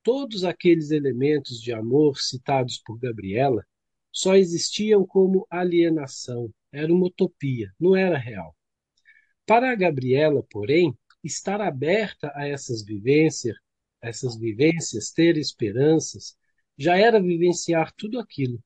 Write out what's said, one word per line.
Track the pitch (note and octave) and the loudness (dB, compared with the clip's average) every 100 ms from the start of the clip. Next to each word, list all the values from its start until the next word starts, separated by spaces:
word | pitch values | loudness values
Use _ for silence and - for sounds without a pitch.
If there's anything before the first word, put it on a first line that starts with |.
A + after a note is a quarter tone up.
todos | - C4+ C4 G#3+ | 0 -2 -4 -4
aqueles | F3+ D#3+ F3+ E3 D3 | -4 0 4 4 2
elementos | D#3 C#3 A#2+ C#3 D3+ C3+ A#2 | -2 -2 0 0 0 -4 -12
de | A#2+ | -8
amor | A2+ A2+ C#3 D3+ C#3 | -6 0 4 4 0
citados | - C3 - C3+ A#2+ - | -8 -8 -2 -2 -2 -8
por | - A#2 | -14 -10
Gabriela | B2 A2 F#2+ G#2 C#3 A2 - _ _ _ _ | -8 -8 -6 0 0 0 -6 _ _ _ _
só | - F#3 G3 | -4 4 4
existiam | F3+ E3 - - G#3+ G#3 F#3+ | 4 -2 -4 -4 2 4 4
como | G3 F#3+ F#3+ - | 2 4 2 -2
alienação, | E3+ F3+ F3 E3+ D#3+ C3+ - - A#2+ A#2 _ _ | -4 0 2 2 0 -4 -12 -10 -8 -10 _ _
era | C#3 D#3 | -6 0
uma | F3+ F3+ | 2 2
utopia, | - F3+ _ C#3 B2 G2 _ | 0 -4 _ -6 -4 -8 _
não | F3 F#3+ | 2 4
era | F#3 D3+ | 2 -2
real. | A#2 G2+ E2 _ _ _ _ _ _ _ _ _ - | -4 -12 -16 _ _ _ _ _ _ _ _ _ 2
Para | A3+ C4 | 2 4
a | A#3 | 0
Gabriela, | F3+ C#3 B2+ C3+ D#3 C3+ - | 0 0 0 2 4 2 -4
porém, | G#2 G#2 D#3 E3+ - _ _ | -10 0 2 2 -2 _ _
estar | D3+ - - G3+ | -12 -10 -6 -4
aberta | G3 C3+ D3 G#3 G3+ - D3+ C#3+ | -4 -4 0 0 -2 -8 -12 -8
a | C#3+ | -8
essas | C#3 - A2+ | -8 -8 -10
vivências, | G#2 G#2+ A2 D3 D#3+ - A2+ G2+ _ _ _ _ | -8 -6 2 4 4 0 -8 -10 _ _ _ _
essas | A#2+ A2+ B2+ A2+ | -14 -8 -8 -6
vivências, | A2+ G#2 D#3 E3+ - A2+ - | -8 0 0 0 -6 -8 -6
ter | - E3+ D#3 | 0 2 2
esperanças, | C#3 - G#2+ G#2+ D3 D#3+ - G2+ - _ _ _ _ - | -4 -6 -4 0 2 2 -2 -14 -20 _ _ _ _ -6
já | D3 F3+ | 0 4
era | A3+ A3 | 6 4
vivenciar | F3+ E3+ F3 E3+ - E3 D#3 - | 2 2 2 0 -2 -2 -2 -6
tudo | G#3+ B3 | -10 -10
aquilo. | G#3 - C3 A#2+ | -10 -6 -6 -6